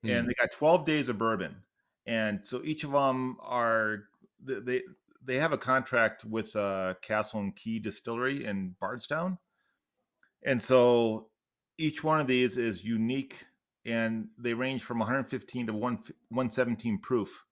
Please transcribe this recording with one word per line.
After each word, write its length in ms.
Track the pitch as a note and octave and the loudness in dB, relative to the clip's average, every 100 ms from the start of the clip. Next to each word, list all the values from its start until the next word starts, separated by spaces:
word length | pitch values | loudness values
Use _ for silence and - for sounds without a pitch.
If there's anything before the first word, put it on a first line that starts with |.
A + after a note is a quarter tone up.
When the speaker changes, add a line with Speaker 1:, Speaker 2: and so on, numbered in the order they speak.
Speaker 1:
And 200 | - A#2+ | 2 0
Speaker 2:
Hmm. 40 | A#2+ | 0
Speaker 1:
they 60 | |
got 160 | B2 A#2+ | 0 0
twelve 340 | - D3+ F3 | 2 4 4
days 240 | D3+ D3+ B2+ | 4 0 0
of 100 | G#2+ | 0
bourbon. 440 | A2+ G#2+ E2 F#2+ - _ _ _ - | 0 0 -4 -8 -20 _ _ _ -4
And 400 | A2+ G#2+ G#2 - | -2 0 -2 -6
so 160 | B2+ | -8
each 200 | C3+ D#3 | -6 -6
of 100 | D3+ | 0
'em 440 | C#3+ C3+ C3 B2+ B2 | 2 2 0 -4 -8
are, 680 | - B2 A#2 A2+ G#2+ G#2+ G#2 _ - _ C3 | -6 0 2 2 0 -4 -10 _ -20 _ -8
th-, 160 | A#2+ | -8
they, 180 | A#2+ B2+ - - _ _ | -2 -4 -4 -18 _ _
they 160 | B2+ B2+ | -4 0
have 140 | D#3+ | 0
a 60 | D3 | -2
contract 680 | A#2+ C3 B2+ B2 A2+ - | 2 0 2 2 2 0
with, 300 | A2 A2 G#2+ | -6 -4 -4
uh, 400 | G#2+ G2+ F#2+ F#2 F#2 | -2 -2 0 -2 -4
Castle 400 | - G#2+ G#2+ A2 | -2 -2 -2 -4
and 160 | G2+ F#2 | -6 -6
Key 220 | - A2+ | -6 -6
Distillery 680 | G#2+ - - A#2 B2+ C#3 | -6 -8 -8 -2 -2 -2
in 320 | B2 G2 F#2 F#2 | -4 -4 -6 -6
Bardstown. 580 | G2 A#2+ - D3+ F3+ F#3 _ _ _ _ _ _ _ _ _ _ | -8 -8 -6 -4 -4 -6 _ _ _ _ _ _ _ _ _ _
And 200 | - B2 | 0 0
so 680 | - C3 B2 A#2+ A#2 A2 - _ _ _ _ - | 6 8 8 8 4 0 -6 _ _ _ _ -2
each 260 | D#3 D#3 | -2 0
one 160 | D#3 D#3 | 0 2
of 60 | C#3 | 4
these 300 | B2+ B2+ B2 | 4 4 2
is 260 | A#2 F#2 | -2 -2
unique, 600 | F#2+ A2+ A2+ C3+ C3+ - - _ _ _ - | -2 0 0 0 -4 -12 -20 _ _ _ -4
and 420 | A2+ A2+ A2+ G#2+ - | -2 0 -2 -6 -6
they 140 | A#2+ | -4
range 300 | A#2 C3 C3 | -2 -2 -4
from 160 | - A#2 | -4 -2
a 40 | G#2+ | 0
hundred 240 | C3 B2+ | 0 -2
fifteen 360 | C3 - B2+ A#2 | -6 -6 -6 -4
to 60 | |
one, 300 | G#2+ B2 A2+ - - _ | -2 -2 -4 -8 -20 _
one 220 | A#2 B2+ | -4 -2
seventeen 480 | - A#2+ A2+ A#2+ G2+ | 0 0 0 -2 -2
proof. 460 | - B2 G2+ - _ | 0 0 0 -8 _